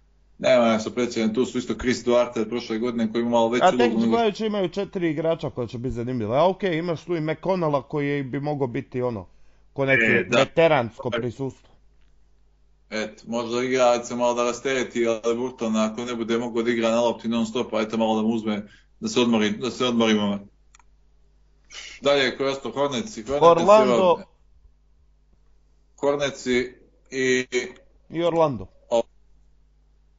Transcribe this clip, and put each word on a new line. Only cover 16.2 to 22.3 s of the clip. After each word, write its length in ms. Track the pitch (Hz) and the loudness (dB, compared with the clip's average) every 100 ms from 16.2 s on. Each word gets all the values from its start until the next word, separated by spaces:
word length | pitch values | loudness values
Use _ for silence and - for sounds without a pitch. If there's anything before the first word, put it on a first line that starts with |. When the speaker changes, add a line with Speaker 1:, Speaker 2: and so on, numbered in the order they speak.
| 110 117 | -2 -2
Speaker 1:
mogao 260 | 120 117 | -2 -2
da 80 | 113 | -2
igra 200 | 117 113 | 0 2
na 100 | 117 | 2
lopti 260 | 117 113 113 | 2 0 -4
non 180 | 117 110 | -2 -2
stop, 280 | 127 117 | -2 -2
ajte 240 | 107 107 113 | -2 -2 0
malo 180 | 110 110 | 0 0
da 60 | |
mu 60 | 110 | 0
uzme, 380 | 113 107 104 - - _ - | -2 -2 -4 -6 -16 _ -10
da 80 | 110 | -4
se 120 | 127 | 0
odmori, 300 | 117 113 104 | 2 2 0
da 200 | 107 117 | -2 -6
se 140 | 110 127 | -4 -2
odmori 280 | 117 113 | 2 2
moment. 280 | 107 101 101 - _ _ - _ _ _ _ _ _ _ _ _ - - - | 2 0 -4 -8 _ _ -20 _ _ _ _ _ _ _ _ _ -18 -16 -4
Dalje, 360 | 139 143 127 | 2 4 2